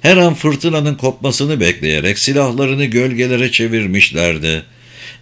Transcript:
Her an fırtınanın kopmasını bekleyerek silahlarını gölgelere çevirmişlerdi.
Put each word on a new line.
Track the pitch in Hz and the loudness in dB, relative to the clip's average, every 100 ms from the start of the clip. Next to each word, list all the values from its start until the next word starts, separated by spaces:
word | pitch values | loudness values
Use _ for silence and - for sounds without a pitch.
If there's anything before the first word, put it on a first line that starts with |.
Her | - 180 | 6 6
an | 175 | 4
fırtınanın | 156 151 143 170 156 147 | 2 -2 0 -2 0 -2
kopmasını | 143 127 127 139 120 143 147 | 0 -2 -2 -4 -2 -2 0
bekleyerek | 87 - 76 78 82 101 | 0 0 -2 0 0 -2
silahlarını | - 139 135 120 135 139 | 0 2 0 0 -2 -2
gölgelere | 139 117 131 120 123 123 127 | 0 0 0 -2 -2 0 0
çevirmişlerdi. | - 113 113 101 95 95 80 85 82 80 80 - - - - - - | 0 0 0 0 0 0 0 -2 0 -2 -4 -6 -20 -20 -20 -20 -14